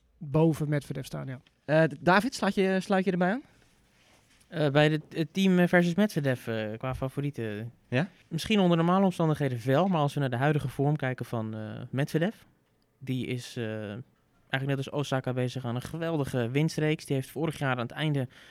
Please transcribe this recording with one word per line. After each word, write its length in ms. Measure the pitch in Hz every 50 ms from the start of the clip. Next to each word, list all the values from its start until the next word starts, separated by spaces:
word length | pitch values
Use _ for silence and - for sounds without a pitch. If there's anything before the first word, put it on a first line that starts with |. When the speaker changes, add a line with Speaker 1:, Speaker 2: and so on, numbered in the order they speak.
| _ _ _ _
Speaker 1:
boven 500 | 180 147 131 156 160 165 151 - 160 147
Medvedev 360 | 151 147 - - 139 147 135
staan, 220 | - - 151 139
ja. 140 | 135 127 127 _ _ _ _ _
Speaker 2:
Eh, 180 | - 147 156
D-, 140 | 160 160 147 -
David, 340 | - 175 180 208 196 269 -
sluit 200 | - - 196 202
je, 240 | - 190 190 190 190
sluit 240 | 180 - 202 190 190
je 60 | 196
erbij 200 | 180 175 180 180
aan? 100 | 202 262 - _ _ _ _ _ _ _ _ _ _ _ _ _ _ _ _ _ _ _ _ _
Speaker 3:
Eh, 220 | - 160 151 147
bij 180 | 135 151 151 151
de, 120 | 156 151 151 - -
het 140 | - 160 147 _
team, 240 | 190 190 190 185 180
eh, 100 | 175 170
versus 260 | - 175 175 175 170
Medvedev, 520 | 180 208 214 - 165 143 139 127 123 -
eh, 320 | - 113 110 110 107 107 113
qua 160 | - 131 131
favorieten. 760 | - 135 131 - - 143 143 143 - 113 110 104 104 110 120 - _ _ _
Speaker 2:
Ja? 200 | 123 123 170 - - _ _ _
Speaker 3:
Misschien 320 | - 160 - - 220 208
onder 160 | 190 175 170
normale 280 | 165 165 170 180 190 196
omstandigheden 540 | 190 175 - 170 160 151 - 147 135 123 117 107
wel, 240 | 127 135 143 180 196
maar 120 | 185 160
als 140 | 147 143 -
we 60 | 147
naar 100 | 139 131
de 60 | 120
huidige 320 | 117 135 147 151 151 - 135
vorm 280 | - - 139 143 151
kijken 280 | 151 - 131 127 - -
van, 300 | - - 117 110 110 110
eh, 60 | 110 107 107 107 104 110 120
Medvedev. 440 | - 127 143 147 - 160 165 202 - - - _ _ _ _ _ _ _ _ _ _ _
Die 280 | 135 127 131 127 117
is, 300 | - 127 123 120 - -
eh, 80 | 127 117 110 110 110 107 101 104 113 135 _ _ _ _ _ _ _ _ _
eigenlijk 180 | - 135 135
net 100 | 139 139
als 140 | 135 131 -
Osaka 420 | - 143 143 - 139 131 - 131
bezig 320 | 123 127 127 123 - 131 127
aan 100 | 120 117
een 80 | 123
geweldige 680 | 120 - - 160 165 165 165 151 139 131 - 127 117 113
winstreeks. 540 | 123 143 156 160 - - 151 151 156 - -
Die 120 | - 143
heeft 140 | 135 131 -
vorig 280 | - 127 156 165 147 -
jaar 140 | 147 135 127
aan 60 | 123
het 80 | 117 120
einde 380 | - 123 147 156 147 139 127 - - - - -